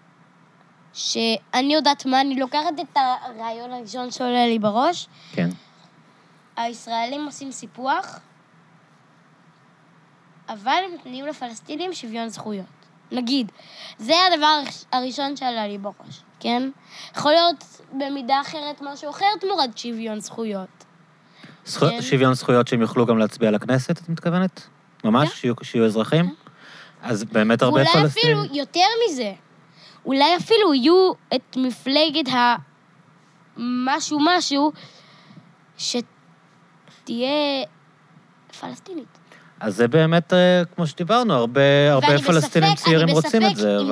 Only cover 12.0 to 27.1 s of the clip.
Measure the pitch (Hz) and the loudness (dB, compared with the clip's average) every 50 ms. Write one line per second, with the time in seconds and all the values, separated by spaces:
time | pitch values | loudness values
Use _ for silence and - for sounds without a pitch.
12 | 262 226 220 233 226 226 - - - 214 208 190 185 - - _ _ _ _ _ | -12 -10 -10 -8 -8 -8 -10 -10 -10 -8 -8 -8 -10 -14 -18 _ _ _ _ _
13 | _ _ 233 254 247 226 277 269 233 180 - - - - - - - - - - | _ _ -6 -6 -2 0 0 -2 -2 -4 -8 -16 -20 -20 -20 -20 -20 -20 -18 -12
14 | 220 240 320 349 370 370 339 302 302 302 311 294 269 - - - - _ - 254 | -2 0 2 4 4 4 2 4 4 4 2 2 0 -6 -12 -16 -8 _ -4 -4
15 | 254 262 226 294 277 277 294 269 277 254 233 226 214 208 202 202 196 202 - - | -4 -4 -6 -6 -6 -6 -6 -6 -6 -6 -4 -4 -6 -6 -8 -10 -10 -12 -14 -14
16 | - - - - - _ _ _ - 233 240 247 262 269 277 - _ - - - | -20 -20 -20 -20 -20 _ _ _ -4 -2 -2 -2 -2 -4 -8 -12 _ -20 -20 -20
17 | - - - - - 285 311 339 339 349 311 - - - - - - _ 269 269 | -20 -14 -12 -2 0 2 4 4 4 2 0 -2 -10 -20 -20 -20 -20 _ -8 -8
18 | 285 277 277 277 247 233 269 277 277 - - 302 294 294 294 - 277 277 285 277 | -6 -6 -6 -8 -2 -2 0 0 -2 -4 -10 -10 -10 -10 -10 -10 -12 -14 -14 -12
19 | 311 285 294 - 392 403 427 339 381 381 403 330 269 247 214 - - 240 233 220 | -12 -12 -6 -2 0 0 0 0 -4 -4 -2 -2 -2 -2 -4 -8 -10 -10 -8 -8
20 | 226 220 214 214 208 - - - 226 214 202 190 185 - _ _ - _ _ _ | -8 -8 -8 -8 -10 -12 -10 -8 -8 -6 -6 -8 -10 -12 _ _ -20 _ _ _
21 | _ _ _ _ _ _ _ - - - - _ _ - - - 143 160 226 - | _ _ _ _ _ _ _ -20 -20 -20 -20 _ _ -12 -2 0 0 0 0 -2
22 | 143 - 147 127 131 127 127 - - - 123 123 117 - 131 117 113 107 - 127 | -2 0 2 4 4 4 2 2 0 2 4 4 4 2 0 0 0 0 2 0
23 | 117 117 117 110 107 104 - - 117 107 107 101 - 110 123 131 127 - 170 - | 2 4 4 2 2 0 0 0 0 2 2 0 0 0 0 0 0 -2 -4 -6
24 | - - 165 - - 175 170 180 190 185 - - - - _ _ _ _ _ - | -4 -6 -8 -4 -4 -2 0 0 0 -2 -4 -8 -18 -20 _ _ _ _ _ -4
25 | - 110 110 127 151 170 - - - 123 117 - 143 - - 120 113 110 104 110 | 0 2 2 4 2 0 -2 -4 -4 -4 -4 -4 -8 -4 0 2 2 2 2 0
26 | 107 - 147 165 175 180 - - _ - - - - - - - - - _ _ | -2 0 2 2 2 0 -2 -8 _ -20 -20 -20 -20 -20 -20 -20 -20 -20 _ _
27 | - 123 | -8 -6